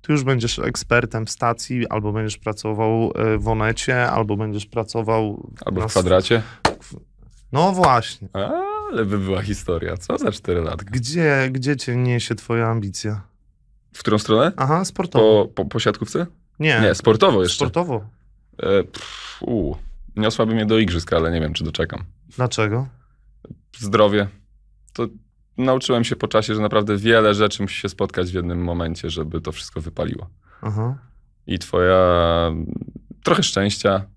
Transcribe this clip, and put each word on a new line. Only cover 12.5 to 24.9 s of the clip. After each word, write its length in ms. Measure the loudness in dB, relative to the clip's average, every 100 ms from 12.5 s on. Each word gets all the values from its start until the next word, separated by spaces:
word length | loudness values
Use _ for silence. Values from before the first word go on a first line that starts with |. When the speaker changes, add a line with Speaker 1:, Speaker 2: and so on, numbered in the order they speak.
| 0 0
Speaker 1:
ambicja? 540 | -2 -4 -6 -6 -8 -12 _ _ _ _ _ _
Speaker 2:
W 60 | -6
którą 200 | 0 0
stronę? 340 | 4 4 4 2
Speaker 1:
Aha, 280 | 2 2
sportowo. 600 | 0 -4 0 4 6 6
Speaker 2:
Po, 40 | 4 -4
po, 0 | -4
po 80 | -2
siatkówce? 480 | -2 -2 -4 -4 -4 _ _ -2
Speaker 1:
Nie. 220 | 2 4
Speaker 2:
Nie, 140 | 4
sportowo 480 | 4 4 6 6 4
jeszcze. 140 | 2 0
Speaker 1:
Sportowo. 480 | 0 0 -2 -6 -8 _ _ _ _ -6
Speaker 2:
E, 260 | 0 2
pff, 540 | 0 -10 -16 -16 -16 -10
u, 320 | -4 -2 -2 -6 -12 -16 -10 -2
niosłaby 380 | 0 2 0
mnie 120 | 2 2
do 120 | 4
igrzysk, 340 | 4 0 0
ale 180 | 0 2
nie 80 | 0
wiem, 120 | -2
czy 120 | -4
doczekam. 400 | -6 -4 -6 -6 -12 _ -18 -4
Speaker 1:
Dlaczego? 520 | -4 0 -2 -2 -6 -12 _ _ _ _ -20 -20 _ -12
Speaker 2:
Zdrowie. 500 | 0 4 4 4 0 -8 _ _ _ _ _